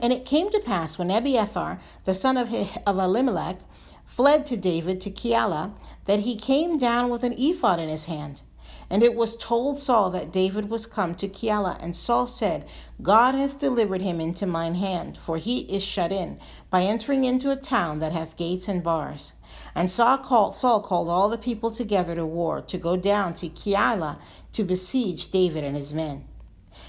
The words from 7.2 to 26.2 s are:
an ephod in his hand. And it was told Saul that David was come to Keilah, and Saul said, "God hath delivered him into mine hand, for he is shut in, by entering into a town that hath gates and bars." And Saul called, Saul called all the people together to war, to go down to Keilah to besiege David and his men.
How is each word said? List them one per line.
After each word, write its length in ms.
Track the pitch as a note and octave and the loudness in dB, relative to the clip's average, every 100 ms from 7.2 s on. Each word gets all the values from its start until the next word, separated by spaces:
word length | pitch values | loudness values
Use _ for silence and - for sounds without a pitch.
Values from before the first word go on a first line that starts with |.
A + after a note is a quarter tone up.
an 100 | B3 A#3 | -2 0
ephod 400 | C#4 F#4 A3+ E3+ | 0 2 2 2
in 100 | D#3+ | 0
his 160 | D#3 - | -2 -2
hand. 360 | D3+ D3 C#3+ - - - - - | -2 -8 -12 -18 -20 -20 -16 -2
And 120 | G3+ | 4
it 140 | A#3 A3 | 4 4
was 200 | A3 - | 0 0
told 420 | - A#3 C4 C#4 | 0 0 0 0
Saul 320 | - A#3 F#3+ | 4 4 2
that 220 | F3 D#3+ | -2 -2
David 360 | F#3+ F#3 G3+ G#3 | 0 0 0 -4
was 160 | A3+ | -2
come 300 | - - F3 | -2 -2 -4
to 140 | F3 G3 | -2 -6
Keilah, 500 | - A3+ G#3 F#3+ - | -4 0 0 0 -4
and 160 | E3+ F3 | -2 0
Saul 300 | - A#3+ B3 | 2 2 2
said, 400 | - G#3 D3+ - - - - | 2 0 -2 -6 -18 -18 -4
"God 340 | E3 G#3+ B3 | 4 6 6
hath 240 | C4+ C#4 C#4 | 4 -2 0
delivered 440 | C#4 A#3+ G#3 F#3 | 0 2 0 0
him 180 | F#3+ E3+ | -2 -2
into 240 | D#3+ F3 | -2 -2
mine 300 | F#3+ E3 E3 | -2 -2 -2
hand, 420 | F3 F#3+ F3 D#3+ D3+ | -2 -2 -4 -6 -10
for 220 | - D#3+ | -6 -4
he 220 | F3 B3 | -2 -4
is 220 | - G3 | -2 -2
shut 300 | G3 - E3+ | -2 -2 0
in, 260 | F#3+ E3 C#3+ - - - | -2 -4 -8 -16 -18 -2
by 140 | F#3 | 2
entering 420 | F#3+ A3+ B3 C4+ | 2 0 0 2
into 260 | B3+ B3+ C4+ | 2 2 0
a 60 | C4+ | -2
town 440 | - A#3+ E3+ D3+ | 0 0 0 -2
that 120 | D#3 | -2
hath 240 | E3+ D#3+ - | -4 -6 -6
gates 320 | E3+ F3+ F#3 | -4 -2 0
and 140 | F#3 | 0
bars." 500 | E3+ D#3+ C#3 C#3+ - - - - - | 0 -2 -2 -8 -10 -12 -20 -18 -10
And 160 | - F3+ | -2 2
Saul 280 | - A#3+ C4+ | 4 4 2
called, 360 | - A#3+ F#3+ | 2 2 2
Saul 260 | - B3+ A3 | 0 2 0
called 280 | - F3 E3+ | 0 -2 0
all 220 | F3 G#3 | 0 0
the 80 | A3+ | -2
people 320 | B3+ A3 A#3 | -6 -4 -2
together 440 | A3+ G#3+ G3+ E3 | -2 0 0 0
to 120 | E3+ D#3+ | -4 -4
war, 340 | E3 E3 C#3 | -2 -2 -2
to 160 | C#3 E3 | -4 -4
go 200 | D#3+ F#3 | -2 0
down 360 | G3 G3+ F#3 | 2 0 0
to 140 | F3 E3 | -4 -6
Keilah 720 | - G3+ G3 B3 G#3+ D#3 D#3 - - - | -6 -2 2 2 0 -4 -8 -14 -20 -8
to 120 | - | -4
besiege 640 | F3+ F3+ - C4 G#3+ D#3+ - | 2 4 4 2 0 -2 0
David 340 | F#3+ F3+ D#3 | 2 2 0
and 120 | C#3+ C#3+ | -4 -4
his 180 | C#3 | -4
men. 300 | D3 D#3 C3+ | -4 -4 -6